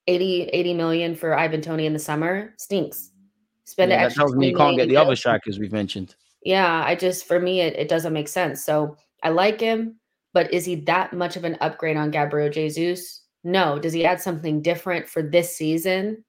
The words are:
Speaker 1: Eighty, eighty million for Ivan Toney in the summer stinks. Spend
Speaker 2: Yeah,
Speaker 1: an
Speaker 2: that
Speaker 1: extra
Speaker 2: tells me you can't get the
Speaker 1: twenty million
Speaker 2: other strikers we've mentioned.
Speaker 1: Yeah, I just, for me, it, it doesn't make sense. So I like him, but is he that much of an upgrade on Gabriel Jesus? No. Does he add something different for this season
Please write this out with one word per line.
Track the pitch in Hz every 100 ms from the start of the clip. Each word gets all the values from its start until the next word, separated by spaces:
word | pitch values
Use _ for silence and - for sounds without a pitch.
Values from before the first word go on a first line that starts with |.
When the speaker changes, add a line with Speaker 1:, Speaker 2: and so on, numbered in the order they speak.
| -
Speaker 1:
Eighty, | 180 190 180
eighty | - 180 175 170
million | 165 165 170 165
for | 165 147
Ivan | 160 156
Toney | 156 160 156
in |
the | 151
summer | 151 151 165 190 214 -
stinks. | - 196 156 - - _ _ _ _ _ -
Spend | - 190
Speaker 2:
Yeah, | 185
Speaker 1:
an |
Speaker 2:
that | 123
Speaker 1:
extra | 127
Speaker 2:
tells | 147 127
me | 135
you | 120
can't | 147 131
get |
the | 123
Speaker 1:
twenty |
million | 135 156
Speaker 2:
other | 123
strikers | 123 107 - 101
we've | 104
mentioned. | 107 98 101 92 _ _ _
Speaker 1:
Yeah, | - 190 180 160 151
I |
just, | 175 185 180 -
for | 175
me, | 180 185
it, | 165 -
it | 151
doesn't | 170 165
make | 156 147
sense. | 185 170 135
So | - 151 147 - _ _
I | 165
like | 165 202 214
him, | 226 226 226 - _ _ _
but | 185 170
is | 175 180
he | 170
that | 147 175 185
much | 175 175 175
of | 170
an | 160
upgrade | 156 156 165 156
on | 151
Gabriel | 156 147 151 147
Jesus? | 151 156 156 170 180 - - _ _
No. | 170 190 170 143
Does | 165
he | 160 180
add | 180
something | - 160 160 151
different | 156 170 185 170 165
for | -
this | 151 170 170 -
season | 156 165 185 185 202 220